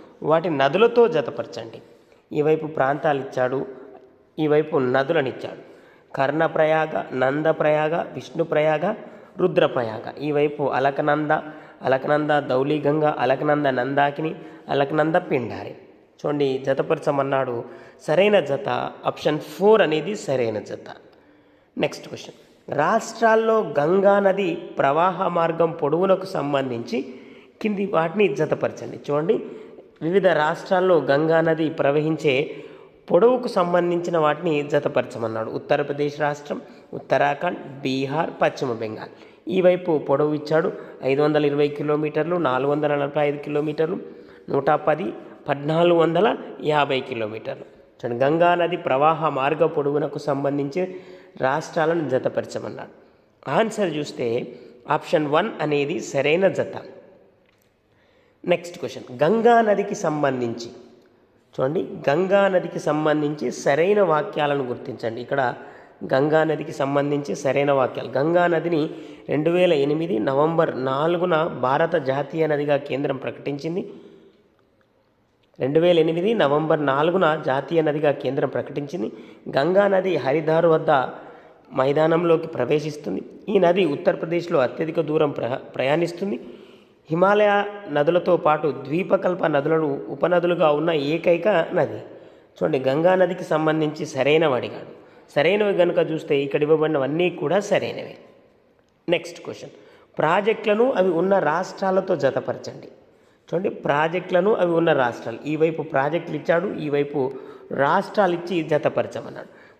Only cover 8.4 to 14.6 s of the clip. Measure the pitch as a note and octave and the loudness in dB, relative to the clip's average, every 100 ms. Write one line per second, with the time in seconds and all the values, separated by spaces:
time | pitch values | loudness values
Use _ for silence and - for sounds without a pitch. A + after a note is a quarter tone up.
8.4 | D#3+ D#3 D#3 D3+ F3 A#3 - - - - | -2 0 2 0 -2 -4 -10 -20 -16 -2
9.4 | F3+ E3 D3+ C3 A2+ A2 - - D3 D3 | 0 2 2 2 -4 -6 -10 -8 -2 0
10.4 | D3+ D3 C3+ C3 C#3 C#3 D3+ D3 D3+ D#3 | 0 0 -2 0 0 0 0 0 0 -2
11.4 | - - - - B2 C3 D3 D3 D3+ D3 | -4 -14 -20 -8 0 0 2 0 2 0
12.4 | C3+ C3 C#3+ D3+ C#3+ D#3 D3+ - B2+ C#3 | 0 0 0 0 0 2 2 2 0 0
13.4 | D3+ D3 C#3+ B2+ B2+ C#3 C#3+ C#3+ D#3+ - | 2 2 2 0 0 2 0 0 -6 -8
14.4 | - - | -14 -16